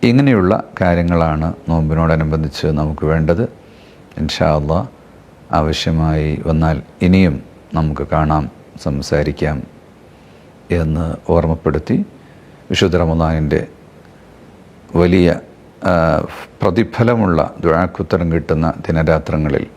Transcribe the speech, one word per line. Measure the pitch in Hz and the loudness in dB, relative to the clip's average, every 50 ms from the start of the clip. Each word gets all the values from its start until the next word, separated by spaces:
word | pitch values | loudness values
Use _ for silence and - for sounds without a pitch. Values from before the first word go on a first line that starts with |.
| - 123 | 4 4
ഇങ്ങനെയുള്ള | 120 127 139 139 127 104 92 92 104 - - - - - | 4 4 4 4 4 4 4 4 2 2 0 -8 -4 -2
കാര്യങ്ങളാണ് | 95 90 87 87 85 85 87 85 82 80 78 78 78 82 82 - - - | 2 2 2 2 2 2 2 2 2 2 0 0 -2 -4 -4 -6 -6 -2
നോമ്പിനോടനുബന്ധിച്ച് | 82 82 80 76 78 80 82 82 80 80 78 78 76 80 78 73 - - - 78 78 73 | 0 0 0 0 0 0 2 2 2 2 0 0 -2 -2 -4 -4 -6 -4 -4 -2 -2 0
നമുക്ക് | 76 78 76 73 - 76 78 | -2 -4 -4 -4 -2 0 0
വേണ്ടത്. | 80 80 76 85 82 117 - - - - - - - - - - - - - - - | 0 2 0 0 0 -2 -6 -6 -14 -20 -20 -20 -20 -20 -20 -20 -20 -20 -18 -10 -8
ഇൻഷാ | 78 73 - - - 78 76 78 | -6 -6 -2 0 0 2 2 0
അള്ളാ, | 73 73 80 87 123 - - - - - - - - - - - - - - 78 | 0 -2 -2 -4 -4 -6 -12 -20 -20 -20 -20 -20 -20 -20 -20 -20 -12 -4 -2 0
ആവശ്യമായി | 78 78 76 - - - 82 80 80 80 78 78 76 78 76 - - - | 0 0 -2 -2 -2 -2 0 0 0 0 0 0 -2 -2 -4 -4 -4 -2
വന്നാൽ | 80 78 80 80 80 67 - - - - - | -2 0 0 0 0 -2 -6 -12 -10 -2 0
ഇനിയും | 87 92 95 95 87 73 65 - - - - - - - | 2 4 4 4 2 0 -2 -8 -14 -20 -20 -20 -8 -4
നമുക്ക് | 85 80 78 73 - - - - | -2 -2 -2 -2 -4 -6 -2 0
കാണാം, | 80 78 76 76 78 71 62 - - - - - - - | 0 0 2 0 0 -2 -4 -10 -16 -20 -20 -20 -10 -6
സംസാരിക്കാം | 80 71 69 69 - - 73 76 80 73 - - 76 76 67 62 - - - - - - - - - - - - - - - - - - - - - - 87 | -6 -4 -4 -4 -2 -2 -2 0 -2 -4 -4 -4 -4 -4 -6 -8 -12 -18 -20 -20 -20 -20 -20 -20 -20 -20 -20 -20 -20 -20 -20 -20 -20 -20 -20 -8 -4 -4 -2
എന്ന് | 80 78 78 78 82 80 78 - - - 85 | -2 -2 -2 -4 -4 -6 -8 -10 -4 0 0
ഓർമ്മപ്പെടുത്തി, | 85 82 80 80 80 - - 73 80 78 - 110 - 208 - - - - - - - - - - - - - | 0 2 0 -2 -2 -2 -4 -4 -4 -4 -2 -2 -2 -2 -6 -10 -20 -20 -20 -20 -20 -20 -20 -20 -20 -10 -8
വിശുദ്ധ | - - - 95 82 90 87 | -2 0 0 2 2 2 0
റമദാനിൻ്റെ | 82 80 80 82 80 82 78 78 73 78 76 - - - - - - - - - - - - - - - - - - - - - - - - - - - 82 87 | 2 0 0 0 0 0 -2 -2 0 -2 -2 -2 -4 -14 -20 -20 -20 -20 -20 -20 -20 -20 -20 -20 -20 -20 -20 -20 -20 -20 -20 -20 -20 -20 -20 -20 -6 0 2 4
വലിയ, | 87 87 95 90 85 80 - - - - - - - - - - 95 | 4 6 4 4 4 2 0 -4 -14 -20 -20 -20 -20 -20 -8 -2 0
ആ, | 90 85 80 80 76 78 - - - - - - - - - | 2 2 2 2 2 0 -2 -6 -12 -16 -18 -20 -10 -2 -2
പ്രതിഫലമുള്ള | 98 87 87 - - - - 117 113 123 117 107 92 85 78 73 - - - - | 0 2 2 0 -2 0 0 2 2 2 2 2 2 2 2 0 -2 -4 -2 0
ദുആക്കുത്തരം | 85 80 82 90 87 - - 92 - - 92 87 85 80 | 2 2 2 2 0 -2 -6 -4 -2 -2 -2 0 0 0
കിട്ടുന്ന | 82 78 - 85 78 80 82 - - - - | -2 0 -2 -2 0 0 -2 -2 -4 -4 -2
ദിനരാത്രങ്ങളിൽ | 82 80 78 80 80 78 78 - 80 78 78 73 67 - - - - | 0 0 2 2 2 0 0 -2 -4 -2 -2 0 0 -2 -4 -4 -12